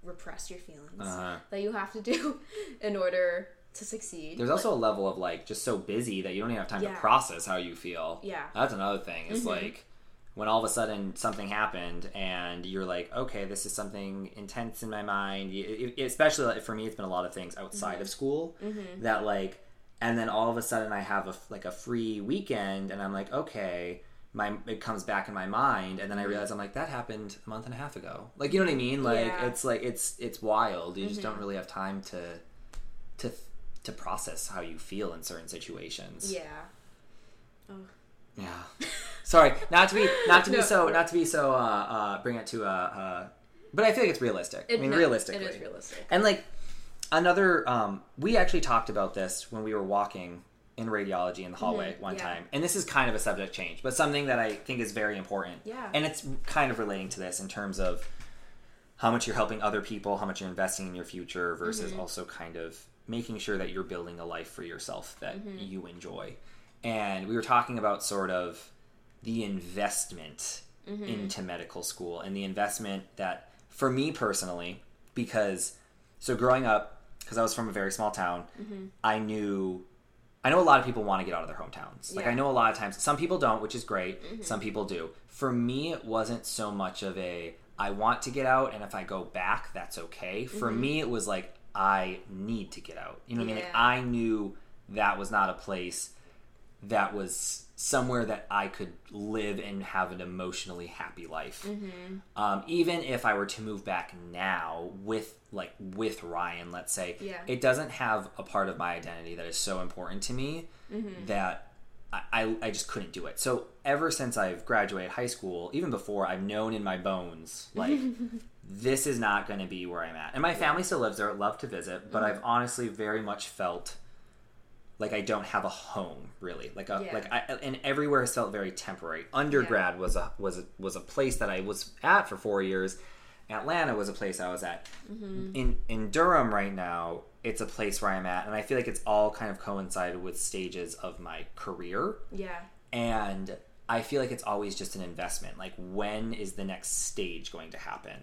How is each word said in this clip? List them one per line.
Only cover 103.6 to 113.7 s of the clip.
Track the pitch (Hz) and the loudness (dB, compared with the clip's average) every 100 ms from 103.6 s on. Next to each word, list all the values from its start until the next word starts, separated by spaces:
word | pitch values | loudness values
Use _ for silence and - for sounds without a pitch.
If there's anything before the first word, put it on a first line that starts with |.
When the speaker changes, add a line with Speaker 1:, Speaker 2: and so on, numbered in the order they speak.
Speaker 2:
move | 110 104 | -6 -6
back | 90 92 82 87 87 | -2 -4 -4 -12 -12
now | 87 95 90 80 82 87 98 | -2 0 0 -2 -6 -8 -10
with, | 98 110 - - _ | -4 -4 -4 -16 _
like, | 101 90 - | -8 -8 -10
with | 95 95 110 90 | -10 -2 -2 -2
Ryan, | 85 85 87 87 87 | -6 -2 -2 -4 -8
let's | 87 - | -10 -4
say, | - 90 87 | -4 -4 -6
Speaker 1:
Yeah. | 196 180 170 | -8 -8 -4
Speaker 2:
it | 127 | 2
doesn't | 131 127 147 | 4 4 0
have | - 120 110 95 - | -2 2 2 0 -12
a | |
part | 95 104 95 | -2 2 2
of | 82 | 0
my | 87 85 | -2 -2
identity | 85 85 82 85 | -6 -10 -10 -8
that | 85 | -4
is | - | -2
so | - 92 | -2 0
important | 90 - 87 98 | -2 -2 -6 -4
to | - | -2
me | 127 135 160 165 - - | -2 -2 -4 -10 -16 -10
Speaker 1:
Mm-hmm. | 208 214 185 185 | -6 -6 -8 -2
Speaker 2:
that | 101 92 - - - - - - | 0 2 -2 -10 -16 -16 -14 -8
I, | 104 - | -6 0
I, | 117 110 110 | 2 2 0
I | 113 | -2
just | 98 - | -4 -4
couldn't | 113 95 | -6 -6
do | - 82 | -8 -8
it. | - | -2
So | 131 123 - | 0 0 -2